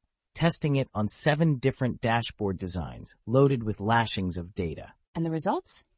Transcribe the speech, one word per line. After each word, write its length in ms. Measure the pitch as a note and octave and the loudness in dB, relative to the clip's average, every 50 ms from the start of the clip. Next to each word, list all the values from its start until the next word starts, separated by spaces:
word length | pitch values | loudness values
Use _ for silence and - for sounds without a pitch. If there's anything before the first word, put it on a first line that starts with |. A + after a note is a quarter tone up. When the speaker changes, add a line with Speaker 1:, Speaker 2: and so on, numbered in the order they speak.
| _ _ _ _ _ _ - | _ _ _ _ _ _ -4
Speaker 1:
testing 420 | - D#3+ E3+ - - - D3 C#3 | 0 2 2 2 2 0 0 0
it 120 | C3+ B2+ - - | 0 0 -2 -2
on 140 | G#2 G#2+ G2+ | -4 -2 0
seven 480 | - - - D#3 D3+ D3 E3+ D#3+ C#3+ | 0 2 2 2 4 4 4 2 2
different 440 | B2 - C3+ - - C3 A#2+ - - | 2 0 -2 0 0 -2 -2 -2 -2
dashboard 580 | - A2+ A2+ A#2 A2+ - - - G#2+ G2 F#2 E2 | 0 0 2 2 0 -2 -6 -4 -2 -2 -2 -2
designs 580 | F#2+ F2 E2+ F2+ D#2+ B1+ A#1+ A#1 - - - _ - | -4 -6 -4 -6 -6 -6 -10 -12 -14 -16 -18 _ -6
loaded 360 | G#2+ A#2+ C3+ C#3 C#3 C#3 A#2+ | 2 4 6 6 6 4 0
with 180 | A2+ G#2+ G#2 - | -2 -4 -4 -4
lashings 560 | G2 A2 A#2 A#2 A#2 - - G#2+ F#2 F2+ E2 | 0 2 2 2 2 0 -2 -2 -2 -2 -4
of 180 | F2 E2+ F2+ - | -6 -8 -8 -6
data. 380 | - F2+ D#2+ D2+ - - - - _ _ _ - | -4 -4 -4 -4 -8 -14 -18 -20 _ _ _ -4
Speaker 2:
And 100 | E3+ E3 | -4 -2
the 60 | E3 | -2
results? 520 | D#3+ D#3+ C#3+ G3 C4+ F#4 - - - - _ _ _ | -2 -2 -2 -2 -2 -2 -4 -10 -20 -20 _ _ _